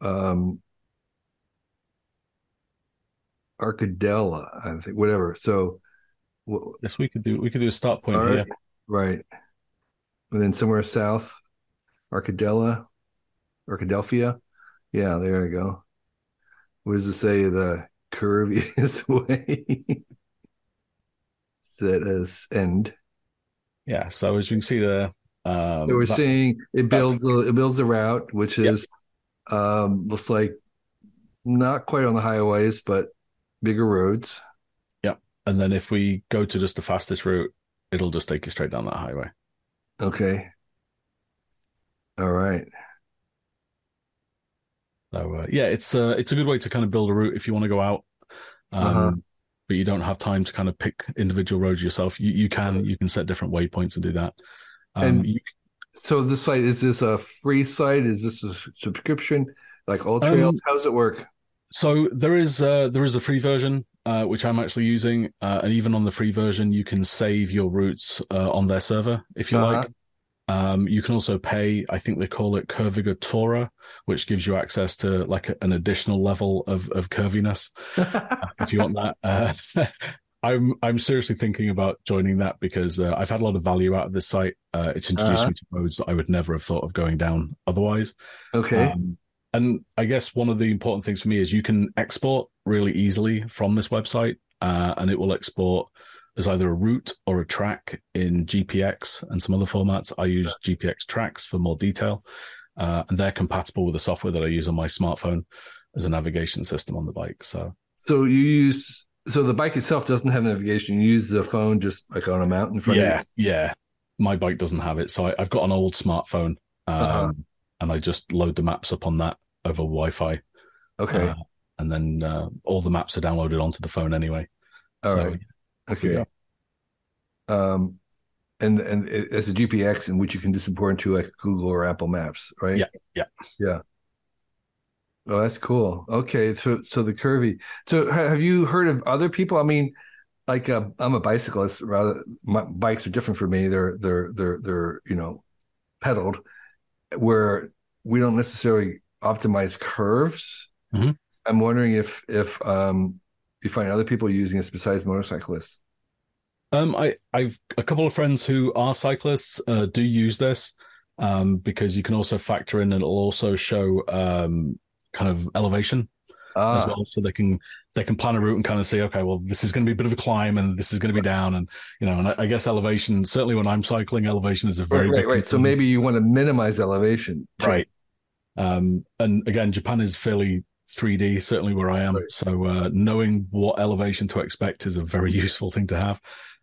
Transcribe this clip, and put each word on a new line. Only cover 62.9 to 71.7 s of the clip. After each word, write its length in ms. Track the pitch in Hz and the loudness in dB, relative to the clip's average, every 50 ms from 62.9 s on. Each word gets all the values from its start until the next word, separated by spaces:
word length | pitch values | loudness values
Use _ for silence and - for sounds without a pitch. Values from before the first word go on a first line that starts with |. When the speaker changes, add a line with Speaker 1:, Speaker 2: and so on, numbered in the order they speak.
| 123 135 143 | 2 2 2
Speaker 2:
is 120 | 135 120 | 2 2
a 40 | 123 | 0
free 200 | - - 139 131 | 0 2 0 2
version, 460 | 123 139 139 131 127 135 135 135 123 _ _ _ - | 2 2 2 2 2 2 0 -2 -2 _ _ _ -4
uh, 200 | 120 113 110 110 | -2 0 0 0
which 200 | 92 107 110 - | 0 -2 0 0
I'm 140 | 120 117 113 | 0 2 2
actually 260 | 101 - - 120 117 | 0 0 -2 0 2
using. 460 | 113 117 113 107 120 117 117 110 - - - | 2 2 2 2 2 2 2 0 -2 -6 -6
Uh, 200 | 101 98 98 98 - | -4 -2 0 0 2
and 100 | 104 113 | 2 2
even 220 | 113 107 113 110 | 2 2 2 2
on 100 | 110 107 | 2 2
the 60 | 101 | 0
free 200 | - - 110 107 | 0 0 -2 0
version, 400 | 98 110 107 107 98 95 107 104 | 0 2 0 0 0 0 0 2
you 120 | 101 104 98 | 2 0 0
can 200 | - 101 98 95 | 0 0 -2 0
save 480 | - - - 113 104 104 104 101 92 | 0 0 0 0 0 2 0 0 0
your 180 | 95 104 95 92 | 0 0 0 2
routes, 520 | 87 98 98 98 - - - - - - - - | 2 0 0 0 0 -4 -6 -8 -8 -8 -8 -4
uh, 200 | 92 95 95 95 | -2 -2 0 0
on 160 | - 98 98 95 | 2 2 2 2
their 120 | 95 95 | 2 0
server 440 | - - 110 107 107 120 117 113 - _ - | 0 0 0 0 0 0 -2 -4 -4 _ -8
if 160 | - - - | -8 -4 0
you 60 | 120 117 | 2 2
Speaker 1:
Uh-huh. 160 | 113 113 117 | 4 4 2
Speaker 2:
like. 180 | 117 135 - - _ _ _ _ _ _ _ _ _ - - | 0 -2 -4 -10 _ _ _ _ _ _ _ _ _ -6 -4
Um, 400 | 95 95 95 95 95 95 101 92 | -2 0 0 2 2 2 2 2
you 160 | 107 107 98 | 2 0 0
can 100 | - 120 | 0 0
also 240 | 113 - - 101 92 | 0 0 0 -2 -2
pay, 480 | - - 107 104 104 104 | -2 -2 -2 0 0 0